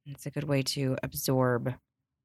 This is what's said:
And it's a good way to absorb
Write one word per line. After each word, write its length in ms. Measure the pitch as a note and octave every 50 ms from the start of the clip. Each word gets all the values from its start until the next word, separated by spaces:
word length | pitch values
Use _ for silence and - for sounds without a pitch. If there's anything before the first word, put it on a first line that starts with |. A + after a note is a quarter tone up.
| -
And 80 | C#3+ C3+
it's 120 | - -
a 40 | C#3+
good 140 | - D3 D3
way 180 | D3+ C#3+ C3+
to 340 | C3 - - C#3+ C#3 C3 C3 -
absorb 720 | - C3 - D3 - C#3+ C3+ C3 B2+ B2+ B2 A#2 B2+ C3 B2+ - _ _ _ _ _ _ _ _